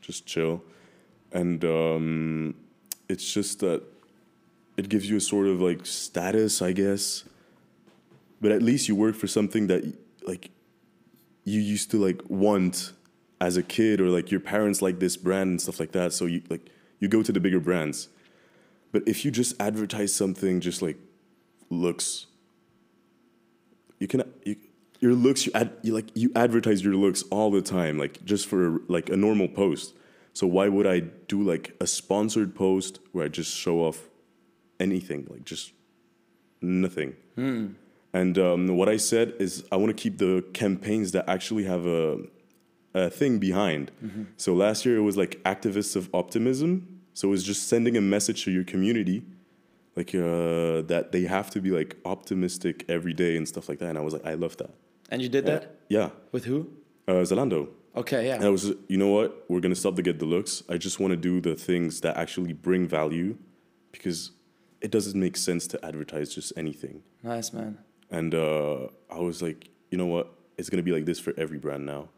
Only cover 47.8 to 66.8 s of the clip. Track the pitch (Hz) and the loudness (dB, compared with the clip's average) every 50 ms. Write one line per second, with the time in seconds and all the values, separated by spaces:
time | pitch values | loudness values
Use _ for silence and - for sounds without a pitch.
47.8 | 117 120 117 113 101 98 98 104 101 - 107 - - - 92 92 92 90 - 95 | 2 2 2 2 2 4 2 2 2 0 -2 -4 -2 -2 -2 -2 -2 -2 -2 0
48.8 | 92 101 120 117 104 90 92 107 - - - - _ _ _ _ _ _ _ _ | 2 2 2 2 0 0 -2 -2 -4 -10 -20 -20 _ _ _ _ _ _ _ _
49.8 | _ _ _ - 85 - - 95 87 85 85 85 85 85 85 82 82 82 82 80 | _ _ _ -8 -8 -4 -2 -2 0 0 0 0 0 0 0 0 0 0 0 -2
50.8 | 80 80 87 85 - - - 90 90 85 92 95 98 - - 107 95 95 92 85 | -2 0 -2 -2 -2 0 0 0 0 2 0 -2 -2 -2 -6 -4 0 0 0 0
51.8 | 78 - - - - 87 95 98 - - 101 95 92 90 87 - - 90 78 - | 0 -2 -6 -14 -8 -8 -8 -8 -6 -6 -2 -2 0 -2 -2 -2 -4 -4 -4 -4
52.8 | - - 85 85 82 90 82 78 90 85 82 82 80 78 - 85 82 - 78 71 | -6 -4 -4 -2 -2 -4 -2 0 2 2 2 0 -2 -4 -8 -10 -8 -8 -8 -8
53.8 | 87 87 80 78 76 78 80 76 - 78 78 76 87 80 - - - - - _ | -6 -6 -4 -4 -4 -4 -6 -6 -6 -6 -6 -4 -4 -6 -6 -8 -12 -12 -12 _
54.8 | _ _ _ _ _ - 107 123 127 123 120 139 131 - 151 156 - - - - | _ _ _ _ _ -8 -6 -6 -4 -2 -2 0 0 0 -2 -2 -4 -8 -20 -20
55.8 | _ _ 101 104 104 76 - - - - - 127 120 117 127 147 160 - - - | _ _ 0 0 0 0 -4 -12 -20 -8 -8 -6 -4 -2 -4 -4 -4 -6 -12 -20
56.8 | - _ _ _ _ - 92 90 90 87 95 101 135 131 92 80 71 - - - | -20 _ _ _ _ 2 2 4 4 4 2 2 2 2 0 0 -2 -4 -10 -20
57.8 | _ _ _ - 123 - 139 127 113 127 135 117 101 101 101 95 95 101 98 - | _ _ _ -8 -6 -2 -2 -2 0 -2 -2 2 2 4 4 4 2 0 -2 -4
58.8 | - - 95 95 98 101 101 104 113 - - - - - 87 90 85 92 90 90 | -4 -2 0 2 4 4 4 4 2 0 -2 -8 -6 -2 -2 0 2 2 0 2
59.8 | - 101 92 90 90 90 85 78 85 78 82 90 104 - - - - - 87 87 | 0 0 0 2 0 0 0 0 0 0 0 0 0 -2 -6 -8 -6 -6 -6 -4
60.8 | 82 95 - - 98 95 92 85 82 90 90 90 85 87 80 78 - - 92 87 | -4 -4 -4 -2 0 0 0 0 0 0 0 0 0 0 -4 -4 -2 0 0 0
61.8 | 85 82 78 - - 85 - - 82 80 - - 92 87 80 73 - 90 92 92 | 0 -2 -4 -2 -4 -2 -2 -2 -4 -6 -6 -6 -6 -6 -6 -6 -2 0 2 2
62.8 | 90 82 78 78 78 78 80 82 87 98 113 - - - _ _ _ _ _ _ | 2 0 0 0 0 0 0 -2 -2 -2 -4 -6 -12 -20 _ _ _ _ _ _
63.8 | _ _ - - - 95 85 82 - - - _ _ _ _ _ _ _ _ _ | _ _ -20 -8 -6 -6 -4 -4 -8 -14 -18 _ _ _ _ _ _ _ _ _
64.8 | - 110 101 110 95 101 98 98 95 90 87 - - - 90 87 - - - - | -10 -2 0 0 0 0 -2 0 0 0 -2 -2 -4 -2 -2 -2 -4 -6 -10 -10
65.8 | - 80 78 78 76 - - 78 76 71 - - 78 - - - 80 78 71 - | -10 -10 -10 -10 -10 -8 -6 -8 -6 -6 -8 -10 -12 -10 -10 -6 -6 -8 -8 -8